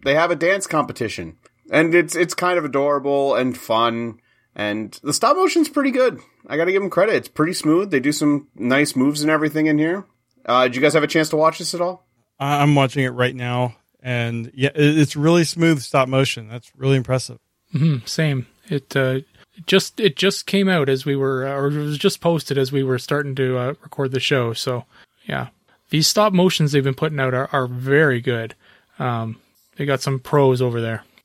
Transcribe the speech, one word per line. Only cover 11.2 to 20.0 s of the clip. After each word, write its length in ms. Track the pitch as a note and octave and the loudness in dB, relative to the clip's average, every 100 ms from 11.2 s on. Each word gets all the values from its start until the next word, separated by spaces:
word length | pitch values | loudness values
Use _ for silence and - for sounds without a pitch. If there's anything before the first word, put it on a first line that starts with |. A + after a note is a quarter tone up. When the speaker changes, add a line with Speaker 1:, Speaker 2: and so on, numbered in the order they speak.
| D#3 | 0
Speaker 1:
to 80 | D#3 | 2
watch 220 | D#3 D#3+ | 0 0
this 140 | E3 F3 | -6 -4
at 60 | |
all? 260 | F3 F3+ _ _ _ - | -4 -6 _ _ _ -8
Speaker 2:
I, 220 | C#3 C#3+ | -2 2
I'm 140 | C#3+ C#3+ | 4 4
watching 280 | C3+ C#3+ | 2 0
it 60 | C3 | -2
right 260 | A#2+ B2 B2+ | 0 -2 -2
now, 400 | B2 B2 B2 A#2 _ _ | -4 -2 -2 -6 _ _
and 500 | B2+ B2 A#2 A#2 A#2 | -6 -4 -4 -6 -8
yeah, 180 | - C3+ | -2 -2
it, 240 | D3+ D3 D#3 | 2 4 4
it's 180 | D3 D3+ | 2 2
really 280 | D3+ F3 | 2 4
smooth 380 | E3 E3 E3 D3+ | 2 2 2 2
stop 260 | A2+ D3 C3 | 0 0 2
motion. 380 | C3+ C3+ - G#2+ | 2 0 -2 -10
That's 220 | A#2+ - - | -16 -18 -6
really 220 | C3+ C3+ | 0 0
impressive. 420 | A#2+ B2+ - A#2+ _ _ _ | 0 -4 -4 -16 _ _ _
Speaker 3:
Mm-hmm, 320 | D3 D#3+ C#3 - | 0 0 0 -4
same. 420 | - D#3+ C3+ A#2+ _ - | -2 -2 -2 -6 _ -6
It, 280 | D3 - C#3 | -6 -2 -2
uh, 240 | C3 C3 C#3 _ _ - E3 | 0 -2 -6 _ _ -14 0
just, 320 | F#3+ - | 0 0
it 160 | - | -2